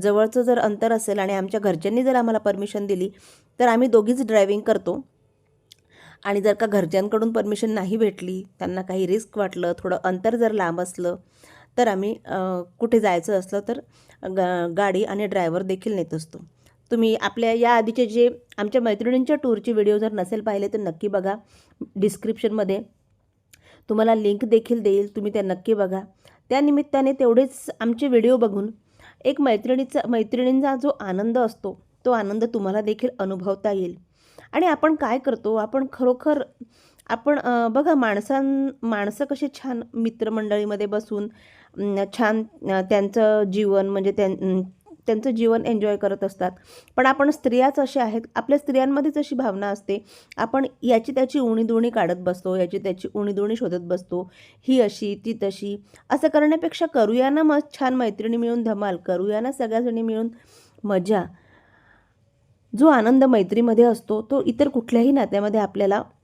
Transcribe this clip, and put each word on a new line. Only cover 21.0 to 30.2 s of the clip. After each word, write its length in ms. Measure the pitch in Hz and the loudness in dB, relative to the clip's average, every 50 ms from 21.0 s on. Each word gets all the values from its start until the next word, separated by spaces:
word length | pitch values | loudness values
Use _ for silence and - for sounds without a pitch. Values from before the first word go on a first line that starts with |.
| - 208 | -6 -4
बघा, 260 | 196 196 185 196 196 226 - _ _ _ _ _ _ _ - - _ | -4 -2 -2 -2 -4 -6 -10 _ _ _ _ _ _ _ -16 -14 _
डिस्क्रिप्शनमध्ये 840 | 196 190 208 208 - - 214 226 - - 220 208 220 202 190 196 208 226 - _ _ _ _ _ _ _ _ _ _ _ _ - _ _ _ - _ _ - | -2 -2 -2 -2 -2 -6 -6 -4 -2 -2 -2 0 0 -2 -2 -2 -4 -6 -10 _ _ _ _ _ _ _ _ _ _ _ _ -20 _ _ _ -20 _ _ -4
तुम्हाला 260 | 220 220 220 226 226 | 0 2 4 4 2
लिंक 300 | 220 214 202 208 208 262 | 2 2 0 0 0 0
देखील 380 | 214 226 226 226 - 233 233 202 | 2 2 2 2 0 -2 0 2
देईल, 340 | 208 196 196 202 202 208 | 2 2 2 0 -2 -6
तुम्ही 160 | 226 196 208 208 | -6 -6 -4 -4
त्या 100 | 214 196 | -2 -2
नक्की 320 | 190 180 185 - 226 220 | -2 -4 -4 -2 -2 0
बघा. 260 | 202 196 185 190 190 202 - _ _ _ - _ _ _ _ | 0 0 -2 -2 -6 -8 -12 _ _ _ -20 _ _ _ _
त्या 120 | 247 269 | 0 2
निमित्ताने 520 | 294 294 285 285 285 285 - 269 269 269 269 | 2 4 2 2 0 0 0 0 2 0 0
तेवढेच 580 | 269 269 240 233 247 269 262 - - - - - - | 2 2 4 6 6 4 2 -2 -10 -14 -14 -10 -4
आमचे 280 | 220 233 233 226 294 277 | -4 -4 -2 -2 0 2
व्हिडिओ 280 | 247 233 220 240 254 | 4 4 6 6 4
बघून 340 | 240 233 214 196 196 202 220 220 - _ _ _ _ - - - _ - | 4 4 0 0 -2 -6 -6 -8 -14 _ _ _ _ -20 -20 -20 _ -4
एक 160 | 247 294 302 | -2 0 2
मैत्रिणीचा, 600 | 285 262 220 208 214 233 254 254 269 254 - 285 - 214 | 2 2 2 0 0 0 0 0 0 -2 -2 -4 -2 0
मैत्रिणींचा 680 | 240 226 | 0 0